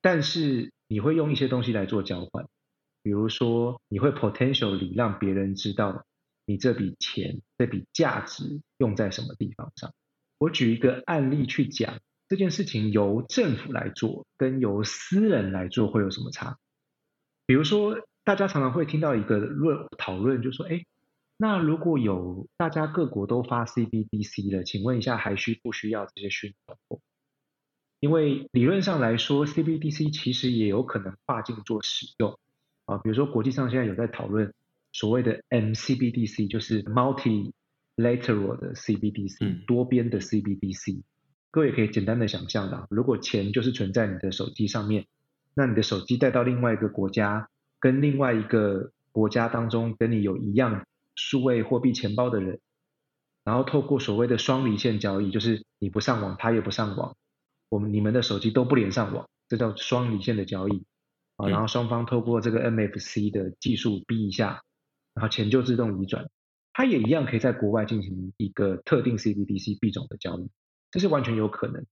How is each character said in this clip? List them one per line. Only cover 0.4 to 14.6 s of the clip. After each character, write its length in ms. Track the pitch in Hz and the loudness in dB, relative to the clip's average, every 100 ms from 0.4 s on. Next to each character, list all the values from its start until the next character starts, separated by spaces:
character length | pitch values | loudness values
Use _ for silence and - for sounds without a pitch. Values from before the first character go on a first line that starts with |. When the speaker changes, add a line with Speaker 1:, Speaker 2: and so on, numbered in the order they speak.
| 151 127 - _ _ | 0 0 -2 _ _
Speaker 1:
你 100 | 107 | 0
会 160 | 117 | 2
用 160 | 160 151 | 2 2
一 40 | |
些 120 | 147 135 | 2 0
东 160 | 127 | 0
西 100 | 123 | 0
来 100 | 110 | 0
做 180 | 95 107 | 0 -2
交 220 | 95 95 | -2 -6
换， 220 | 87 - - _ _ _ _ _ | -6 -10 -10 _ _ _ _ _
比 80 | - | -2
如 180 | 101 110 | 0 0
说 540 | - 120 117 120 127 _ | 0 0 2 0 -4 _
你 100 | 101 | 0
会 120 | 139 | 2
potentially 880 | 143 107 104 127 135 110 95 92 92 | 2 -2 2 2 2 0 -2 -2 0
让 220 | 117 101 | 0 0
别 140 | 98 | 0
人 220 | 95 98 | 0 0
知 200 | 98 107 | -2 -4
道 320 | 98 104 92 - _ _ _ - | -2 -2 -2 -12 _ _ _ -4
你 100 | 101 | 0
这 160 | 127 | 2
笔 240 | 117 95 - | 2 -2 -4
钱、 440 | - - 92 - - _ | -8 -6 -6 -6 -12 _
这 80 | 120 | -2
笔 200 | 107 - | -2 -8
价 280 | - 151 117 | -2 0 0
值 420 | - - 143 147 - _ | -8 -10 -8 -8 -12 _
用 180 | 120 104 | 0 2
在 140 | 104 | -2
什 100 | 98 | -2
么 140 | 123 | -10
地 180 | - 107 | -6 -8
方 160 | - - - | -8 -16 -14
上。 160 | - - _ _ _ _ | -16 -16 _ _ _ _
我 100 | 156 | -2
举 240 | 156 123 | 2 2
一 60 | 117 | 4
个 240 | 127 127 | 2 2
案 260 | - 170 135 | -2 0 2
例 140 | 147 | 2
去 220 | 123 - 127 | 0 0 -2
讲， 320 | - 110 - _ _ _ | 0 -4 -4 _ _ _
这 80 | 196 | 0
件 140 | 190 | 0
事 140 | 151 | 0
情 280 | 180 113 107 | -2 0 2
由 300 | 104 101 107 127 | 4 4 2 0
政 280 | - 214 113 | 0 2 0
府 160 | - | -2
来 180 | - - | -4 -6
做 360 | - 110 - - _ | -2 -4 -4 -12 _
跟 240 | 131 131 | -2 2